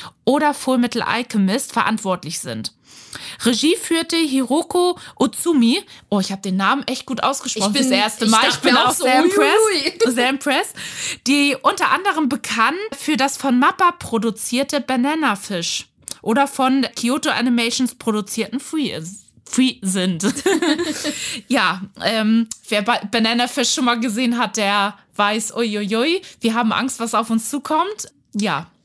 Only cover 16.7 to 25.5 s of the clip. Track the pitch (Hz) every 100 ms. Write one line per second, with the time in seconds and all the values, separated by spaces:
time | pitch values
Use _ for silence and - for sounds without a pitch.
16.7 | 269 240 - 240 277 302 - 247 240 233
17.7 | 240 254 - - 214 202 - 208 269 -
18.7 | 320 254 143 165 196 - _ - - 254
19.7 | - 190 190 185 165 196 285 359 359 349
20.7 | 311 339 294 302 - - 240 - 247 185
21.7 | 180 190 - - 220 214 226 226 - -
22.7 | 208 202 233 202 233 220 233 240 - 233
23.7 | - 254 240 240 208 247 240 233 - 196
24.7 | 208 202 - _ - 208 220 226